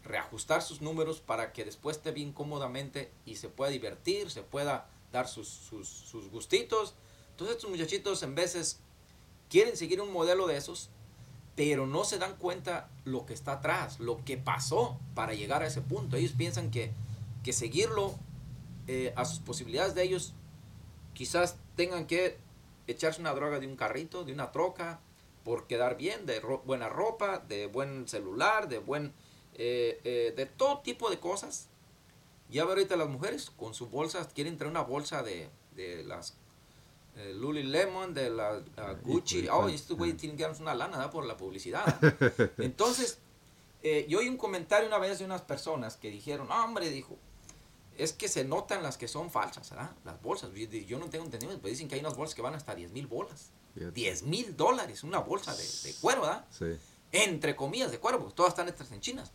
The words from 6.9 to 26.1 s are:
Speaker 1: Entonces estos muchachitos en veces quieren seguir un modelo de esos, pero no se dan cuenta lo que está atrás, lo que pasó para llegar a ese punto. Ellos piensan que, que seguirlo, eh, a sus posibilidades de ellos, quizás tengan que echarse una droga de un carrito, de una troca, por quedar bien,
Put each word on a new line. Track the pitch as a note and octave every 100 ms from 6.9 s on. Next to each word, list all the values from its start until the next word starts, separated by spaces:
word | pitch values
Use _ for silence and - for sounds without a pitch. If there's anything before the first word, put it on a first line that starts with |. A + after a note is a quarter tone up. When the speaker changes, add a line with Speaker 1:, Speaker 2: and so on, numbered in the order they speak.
| - - - -
Speaker 1:
Entonces | - F#3+ A#3
estos | G#3+
muchachitos | F3+ D#3+ G3 G3+ G3
en | C3
veces | C#3+ F3 F3 - - - - - - - - -
quieren | F3 A#3 A3
seguir | D#3+ F#3
un | G3+
modelo | F3+ E3 F#3 F#3
de | -
esos, | - - - - - - - - - -
pero | D3 C#3 C3
no | D#3
se | G#3 G3+
dan | F#3+ -
cuenta | F3+ F#3 D#3 E3+ - -
lo | C3+ B2+ -
que |
está | A#2 -
atrás, | C3+ D3+ F3+ C#3+ -
lo | A#2 A#2+
que | - C3
pasó | C3 F2+ - F3+ A#3+ - - -
para | A2
llegar | G#2+ G#2 D3+
a | D#3
ese | -
punto. | - - - -
Ellos | - -
piensan | E3 F3 -
que, | - - - - - - -
que | B2+
seguirlo, | - - D#3+ A3+ G#3+ G3 - - - - - - - -
eh, | B2+ B2+ A#2+
a |
sus | B2+ -
posibilidades | - A#2+ A#2 B2+ G3 -
de |
ellos, | F#3 F#3 - - - - - - - - -
quizás | - B2+ F3 F3 - -
tengan | - F3 F3 D#3
que | E3+ F3+ - - - - - -
echarse | A#2 D#3+ D#3+
una | D#3+
droga | C#3 D3 C#3+
de | C3+
un |
carrito, | C3 D#3 D3 D#3+ F3+
de | D#3
una | C3 B2+
troca, | D3+ F3+ F3+ E3+ D#3+ - - - -
por | A2+ A#2 -
quedar | A#2+ B2 A2+
bien, | D#3+